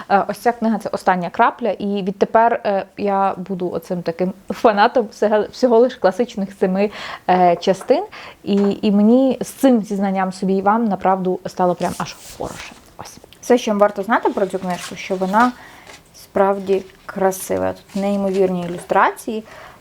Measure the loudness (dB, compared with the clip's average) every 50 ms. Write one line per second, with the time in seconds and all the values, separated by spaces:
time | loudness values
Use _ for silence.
0 | -2 0 0 0 0 -2 -4 -2 -2 -2 -2 0 0 -2 0 -2 -4 -6 -8 -2
1 | 0 0 0 0 -2 -2 0 2 2 2 0 -2 -4 -4 -4 -2 -4 -4 -2 -2
2 | -2 -4 -2 0 0 2 4 4 4 4 2 0 -2 -2 -2 -2 -4 -6 _ -6
3 | -2 -2 0 0 0 0 -2 -4 -8 -8 -6 -4 -4 -4 -4 -6 -6 -6 -6 -6
4 | -4 -6 -4 -2 -4 -4 -4 -6 -10 -10 -2 2 2 4 4 4 4 4 2 0
5 | -2 -2 -2 -2 0 2 2 0 0 -2 -2 -2 2 4 4 4 4 2 2 0
6 | 0 0 0 0 -4 -4 -4 -6 -8 -8 -4 -2 -2 0 0 0 -2 -2 -4 -8
7 | -14 -14 -14 -6 -2 0 2 4 4 4 2 2 2 0 0 0 0 0 0 0
8 | 0 -4 -10 -16 -20 -20 -20 _ -4 0 2 2 2 2 0 0 0 2 4 4
9 | 6 6 6 4 4 2 0 -2 -6 -10 -2 2 2 4 4 2 0 -2 -4 -4
10 | -2 -2 -2 -2 -2 -4 -4 -4 -2 0 0 2 2 2 2 2 2 0 -2 0
11 | 0 0 0 0 0 -2 -4 -4 -6 -8 -4 0 0 0 0 -2 -4 -4 -4 -6
12 | -8 -10 -12 -16 -20 -16 -12 -12 -12 -10 -12 -14 -16 -18 -20 -20 -20 -20 _ -20
13 | -20 -20 -20 -20 -20 -20 -20 -6 0 2 2 2 2 0 2 2 2 2 2 -2
14 | -2 -2 0 0 0 -2 -2 -2 -2 -2 -4 -4 -6 -6 -6 -6 -8 -12 -14 -12
15 | -8 -6 -4 -4 -2 0 2 2 2 2 0 -6 -14 -20 -20 -20 -20 -20 -20 -20
16 | _ _ _ -20 -16 -4 0 2 2 2 0 0 -2 -2 -2 -2 -2 -6 -16 -20
17 | -18 -12 -4 -2 -2 -2 -2 -4 -6 -4 -2 -2 -2 -2 -4 -6 -12 -10 -6 -4
18 | -4 -2 -2 -2 -2 -2 0 2 0 0 0 -2 -6 -6 -8 -8 -6 -2 2 2
19 | 2 2 0 -4 -8 -10 -8 -8 -10 -14 -18 -20 -20 -20 -20 -20